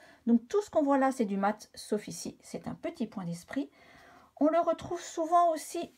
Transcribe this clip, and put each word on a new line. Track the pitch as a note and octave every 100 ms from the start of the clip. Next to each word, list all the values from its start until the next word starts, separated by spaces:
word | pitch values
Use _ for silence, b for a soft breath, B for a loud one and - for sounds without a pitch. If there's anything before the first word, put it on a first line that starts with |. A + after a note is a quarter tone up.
| B B A#3
Donc, | A#3 -
tout | G4+
ce | G#4
qu'on | E4
voit | C#4 C#4
là, | C4+
c'est | C4 G3+
du | G3
mat, | G3+ G#3+ - -
sauf | - G#3 -
ici. | E3+ - -
C'est | - F3 -
un | -
petit | E4 E4 A3
point | G3+ F3
d'esprit. | E3+ - C4+ - B B B B B B B
On | D4
le | E4
retrouve | E4+ E4 - F4
souvent | - E4+ D#4+ F4 F4
aussi | D#4 - E4+ -